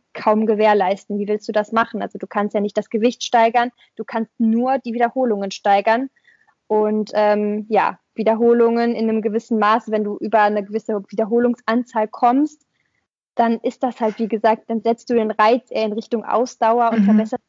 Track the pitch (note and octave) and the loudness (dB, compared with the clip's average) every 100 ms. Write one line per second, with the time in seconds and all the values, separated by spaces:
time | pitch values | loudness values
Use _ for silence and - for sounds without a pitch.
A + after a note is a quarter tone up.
0 | _ - A3 G#3+ A3 G#3 G#3+ G#3 F#3+ G3 | _ -4 0 0 0 2 2 2 0 -4
1 | - G3+ G3+ G#3+ - G#3+ G#3 A3+ - G#3 | -6 -6 -4 -6 -4 -4 -2 -2 -2 -4
2 | G3 - - G#3 G3+ G#3 G3 - - A3 | -8 -10 -8 -4 -2 -2 -2 -4 -4 0
3 | A#3 - - A#3+ A3+ A#3+ A#3+ - _ - | 0 -2 -2 2 2 2 -2 -6 _ -16
4 | G#3+ A3+ A3 - A3+ A3+ B3+ C4+ A#3+ A3+ | -8 -6 -6 -2 0 2 0 -2 -4 -2
5 | A#3 C4 B3+ G3+ G3 - G#3 G3 G#3 A3+ | -2 0 -2 -2 -4 -4 0 2 2 0
6 | C4+ _ _ _ _ _ - G#3+ G#3+ G#3+ | -2 _ _ _ _ _ -4 0 0 0
7 | G#3 G#3+ G#3 G#3 G#3 G#3 G#3+ G#3 E3 F3+ | -2 0 2 2 0 -4 -2 0 0 -4
8 | _ - G#3 A3 A#3 A#3+ A#3 A#3 A#3 A#3 | _ -4 0 2 4 4 4 2 0 0
9 | A3+ A3 G#3 A3 - A3 G#3 A#3 A3+ G#3+ | -2 0 -2 -4 -2 0 2 2 0 -4
10 | G#3 G#3 G#3+ G#3+ G#3 G#3 G3+ G#3+ - G#3 | -4 -6 0 2 2 0 -4 -8 -4 -6
11 | G3 G3+ G#3+ A#3 A#3+ A#3 - A#3 A#3+ A3+ | -6 -6 -2 0 0 -2 -2 -2 -2 -4
12 | A3 - A#3+ C4 D4+ _ _ _ _ _ | -4 0 2 2 0 _ _ _ _ _
13 | _ _ _ - A#3 A3+ B3 - B3+ - | _ _ _ -2 0 0 -4 -4 -6 -2
14 | A3 G#3 A3+ A3 A3 A3 - A3+ A3+ A#3 | -4 -4 -4 0 0 0 -4 -4 -2 -4
15 | - A#3 A3 G#3+ G#3+ A#3+ - A3 A3 G#3 | -2 -2 0 2 2 2 -2 -6 -4 -6
16 | - A#3 - A3 B3+ - A3+ A#3+ A#3 A3+ | -6 -6 -4 -2 -2 -2 0 2 2 4
17 | G3 G#3+ A3 B3 | 4 4 2 -6